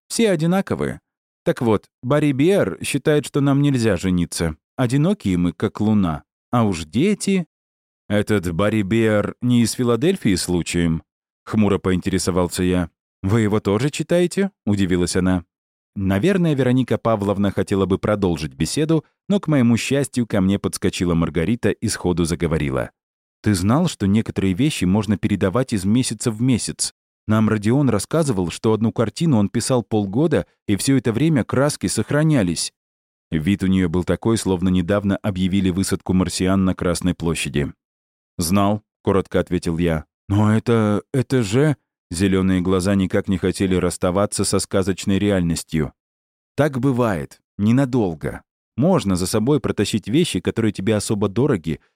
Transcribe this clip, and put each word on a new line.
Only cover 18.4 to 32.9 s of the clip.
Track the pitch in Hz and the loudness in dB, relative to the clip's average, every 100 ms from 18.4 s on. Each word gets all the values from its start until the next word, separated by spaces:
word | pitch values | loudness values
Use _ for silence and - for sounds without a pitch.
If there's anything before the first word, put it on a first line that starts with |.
| 76 | -6
беседу, | 65 78 - 156 160 - _ - | -4 -4 -2 0 0 -2 _ -4
но, | 202 | -2
к | - | 0
моему | 147 120 113 | 2 4 2
счастью, | - 139 135 - 117 | 0 -2 -2 -4 -2
ко | 107 | 0
мне | 95 101 | 0 0
подскочила | 95 - 95 - 87 | -2 -2 -4 -2 0
Маргарита | 82 78 76 82 120 104 | 0 0 0 -2 0 -2
и | - 107 | -2 -4
сходу | - 90 87 82 | -4 -2 0 -2
заговорила. | 82 80 80 71 65 57 - _ _ _ _ | -2 -2 -2 -2 -4 -6 -12 _ _ _ _
«Ты | 107 | -2
знал, | 98 95 139 180 | 0 2 2 0
что | - 98 | -2 0
некоторые | 107 - - 95 | 0 0 -2 -2
вещи | 90 147 - | 0 -2 0
можно | 90 101 101 101 | 0 2 0 -2
передавать | 101 98 95 104 131 | 0 0 0 0 -2
из | 107 95 | -2 0
месяца | 120 127 113 131 | 0 0 -2 -4
в | 107 | 0
месяц? | 127 117 - - - - _ _ - | 0 0 -2 -6 -8 -10 _ _ -2
Нам | 110 107 | 2 2
Родион | 110 101 131 139 | 2 2 2 2
рассказывал, | 104 - 160 151 98 85 | 0 0 -2 0 0 -2
что | - 113 | -2 0
одну | 110 113 | 0 0
картину | - 113 - 170 117 | -2 -4 -2 0 2
он | 101 | 0
писал | 120 - 127 | -2 0 -2
полгода, | - 110 101 107 165 127 - _ - | 0 -2 -2 0 0 0 -2 _ -4
и | 98 | -2
все | - 135 | 0 0
это | 120 | 0
время | 110 160 151 | 0 0 0
краски | 98 113 143 - 98 | 0 0 0 -2 -4
сохранялись». | - 107 147 156 147 90 80 - - _ | -4 -2 0 2 2 0 -2 -8 -12 _